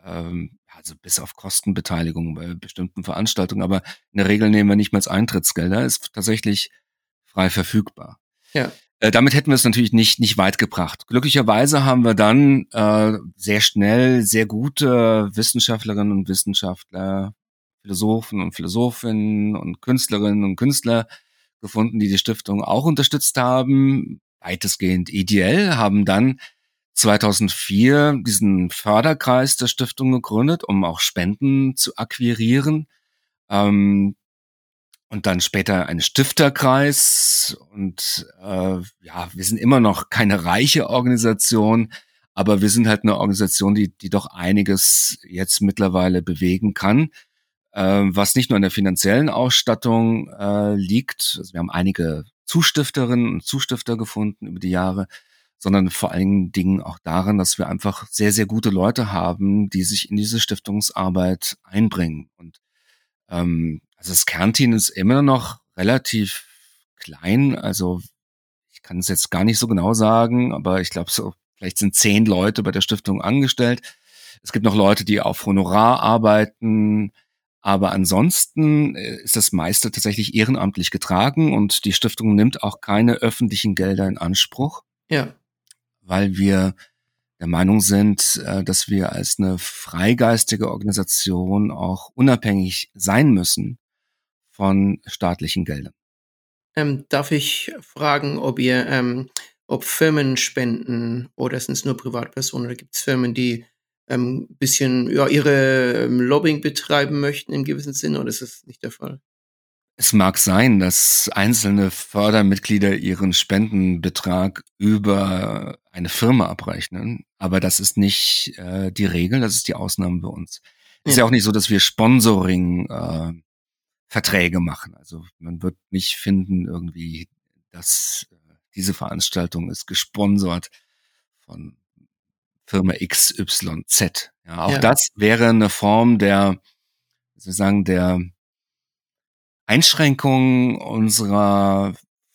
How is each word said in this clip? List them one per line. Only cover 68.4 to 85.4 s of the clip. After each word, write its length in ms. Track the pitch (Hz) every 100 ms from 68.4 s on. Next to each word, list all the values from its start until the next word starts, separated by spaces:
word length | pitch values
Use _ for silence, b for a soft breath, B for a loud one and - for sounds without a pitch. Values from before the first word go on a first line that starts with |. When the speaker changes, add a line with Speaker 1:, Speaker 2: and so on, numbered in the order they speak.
| _ _ _
Speaker 1:
ich 100 | -
kann 180 | - 90
es 100 | 90
jetzt 200 | 92 -
gar 140 | 90
nicht 160 | 104 110
so 80 | 117
genau 260 | 98 90
sagen, 600 | 113 110 113 117 123 123
aber 260 | - 92 95
ich 100 | 90
glaub, 220 | 98 87
so 220 | - 101 - _ -
vielleicht 220 | 92 -
sind 160 | 101
zehn 320 | - 110 101 110
Leute 380 | 92 101 107
bei 80 | 101
der 80 | 92
Stiftung 420 | 92 107 - 95
angestellt. 600 | 95 135 135 - 120 120 B B B B B B
Es 120 | -
gibt 100 | 110
noch 120 | 107 104
Leute, 280 | 98 104
die 160 | 101 104
auf 260 | - - -
Honorar 540 | 98 90 101 117 127
arbeiten. 1120 | 110 113 110 107 107 - 113 110 107 107 101 _ _ _ _ _
Aber 320 | 101 98 95
ansonsten, 1040 | 95 90 95 165 - - - 156 151 147 -
äh, 220 | 113 -
ist 140 | - 117
das 160 | -
meiste 400 | 92 82 101 107
tatsächlich 420 | - 107 104 101
ehrenamtlich 560 | 113 110 135 95 95 87
getragen 640 | - - 90 127 143 156
und 300 | 117 104 -
die 80 | 104
Stiftung 440 | 95 - - 110 104
nimmt 280 | 113 -
auch 160 | 104 -
keine 360 | - 104 120 113
öffentlichen 600 | 117 - 117 101 107 95
Gelder 320 | 95 92 95
in 100 | -
Anspruch. 640 | 85 98 - - 143 - _ _ -
Speaker 2:
Ja. 240 | 156 117 -